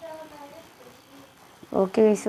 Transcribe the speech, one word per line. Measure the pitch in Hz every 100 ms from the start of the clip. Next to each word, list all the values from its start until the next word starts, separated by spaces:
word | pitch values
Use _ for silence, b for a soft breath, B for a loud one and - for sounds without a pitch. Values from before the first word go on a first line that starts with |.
| 320 320 311 294 285 302 320 - 247 - - - - - - - - -
ഓക്കെ, | 190 220 220
ഗൈസ്, | 196